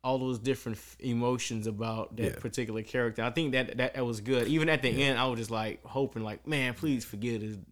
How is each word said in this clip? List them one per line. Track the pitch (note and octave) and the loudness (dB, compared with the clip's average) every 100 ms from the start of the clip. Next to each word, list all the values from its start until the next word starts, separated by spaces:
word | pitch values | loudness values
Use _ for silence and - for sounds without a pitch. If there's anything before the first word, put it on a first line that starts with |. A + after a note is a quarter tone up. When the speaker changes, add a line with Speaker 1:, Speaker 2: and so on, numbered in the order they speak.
Speaker 1:
all | B2+ C3 | 2 0
those | C3 B2 | 2 -2
different | A#2+ B2+ - G#2+ | 0 -2 -2 -8
f-, | - - | -10 -8
emotions | B2+ A#2 A#2+ B2 - A2+ A2 | -2 2 2 2 -2 -2 -2
about | G#2 A2+ A2 G#2+ A2 | -2 -2 -2 -6 -2
that | |
Speaker 2:
Yeah. | B2+ - | -2 -2
Speaker 1:
particular | A#2+ G#2+ A2+ A2 | -6 -4 -2 -4
character. | A2 B2+ A#2+ A2+ | -2 0 0 0
I | A#2 | -2
think | A#2+ D#3 | 0 0
that, | C3 A#2+ A#2+ | 0 0 0
that, | B2+ | 0
that | C3+ B2 | 0 -2
was | A2 | -2
good. | G#2+ B2+ A2+ | 2 2 4
Even | D#3 D#3 | 4 4
at | D3+ | 4
the | B2 | 4
Speaker 2:
Yeah. | A#2+ C#3 | 4 4
Speaker 1:
end, | B2 | 4
I | C3 | 2
was | A#2 | 0
just, | A2 | -2
like, | A2+ A2 - | -2 -2 -6
hoping, | - C3+ C#3 A#2 | -6 -2 0 0
like, | A2 G#2+ - | -6 -6 -2
"Man, | D3+ B2+ | 0 0
please | A#2+ D#3+ C3 - | 0 0 0 -2
forget | G2+ A#2+ A2+ | -4 -2 -2
it." | G#2+ G#2+ - | -4 -8 -10